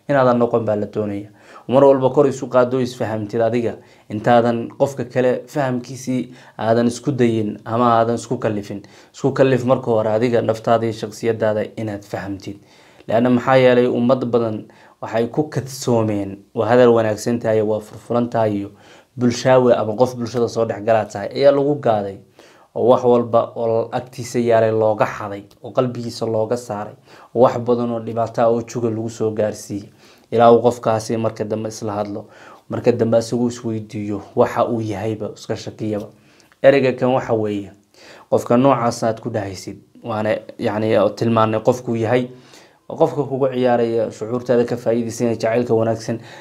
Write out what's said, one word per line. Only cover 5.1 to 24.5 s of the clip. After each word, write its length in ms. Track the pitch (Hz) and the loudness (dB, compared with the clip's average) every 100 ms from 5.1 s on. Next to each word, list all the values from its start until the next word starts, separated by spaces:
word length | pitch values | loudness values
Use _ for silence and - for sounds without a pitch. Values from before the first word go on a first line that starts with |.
| 131 127 120 - | 0 0 0 -4
fahamkiisii 840 | 151 131 123 123 131 - 127 - - - - | -4 -2 -4 -8 -14 -6 -6 -6 -12 -20 -6
aadan 300 | 107 117 120 | 0 2 2
isku 240 | - - | 0 -4
dayin 480 | 123 120 110 104 - - | 2 2 2 -2 -6 -6
ama 200 | 113 123 113 | 0 4 4
aadan 140 | 117 117 | 2 0
isku 220 | - 123 | -4 -4
kallifin. 440 | 117 104 101 101 - - - | -4 -4 -8 -12 -14 -20 -20
Isku 180 | - 135 | -4 -2
kallif 320 | - 135 127 120 | 2 2 2 2
marka 260 | 127 123 | 0 2
hore 180 | 110 107 | 0 2
adiga 320 | 110 123 117 | 2 2 0
naftaada 440 | 107 110 - 117 113 | 0 -2 2 2 0
iyo 40 | |
shakhsiyadaada 720 | 110 107 - 117 110 110 107 107 - | -4 -8 -6 -4 0 0 -2 -4 -6
inaad 240 | 110 101 | -8 -8
fahamtid. 560 | - 101 95 95 104 98 _ _ _ _ - | -10 -12 -10 -10 -12 -16 _ _ _ _ -2
Laana 220 | 110 123 | 0 2
maxaa 260 | 123 131 135 | 2 4 4
yeelay 280 | 127 123 123 | 6 6 4
ummad 380 | 120 120 131 123 | 2 2 0 0
badan 400 | 120 117 107 - - - - | 0 -2 -6 -12 -20 -20 -16
waxay 260 | 123 113 120 | -6 -4 -2
ku 160 | - 151 | -2 -4
kadsoomeen, 880 | 143 123 - - 117 107 104 95 95 - - | -4 -8 -8 -2 0 0 -2 -6 -10 -12 -6
waa 100 | 107 | 2
hadal 240 | 123 123 | 6 6
wanaagsan 500 | 117 110 107 127 120 | 6 2 -2 -4 -4
tahay, 220 | 113 110 | 0 0
waa 180 | 107 107 | 2 -2
furfuran 500 | - 107 - 120 120 | -6 -18 -4 -2 0
tahay 280 | 117 110 101 | 0 0 0
iyo 140 | 98 - - - _ 120 | -6 -14 -20 -20 _ -2
bulshaawe 580 | 123 117 131 131 123 113 | -2 0 4 4 6 2
ama 180 | 110 104 | 0 0
qof 200 | 123 123 | 0 0
bulshada 320 | 113 123 113 | -6 -2 -2
soo 160 | 113 113 | -2 -2
dhex 160 | 101 | -2
galaa 220 | 104 110 104 | 0 0 0
tahay 240 | 104 101 127 | -6 -8 2
ayaa 160 | 139 | 4
lagu 240 | 139 139 143 | 4 2 0
gaaday, 380 | 120 107 98 95 - _ - _ _ - | 0 0 -2 -10 -20 _ -20 _ _ -2
oo 120 | 110 | 4
wax 140 | 120 | 4
walba 480 | 123 120 117 117 113 - | 6 2 4 0 0 -4
oo 320 | 117 113 - | -2 -2 -2
agtiisa 480 | 120 - - 117 127 | -6 -8 -14 -6 -2
yaalay 320 | 117 | 2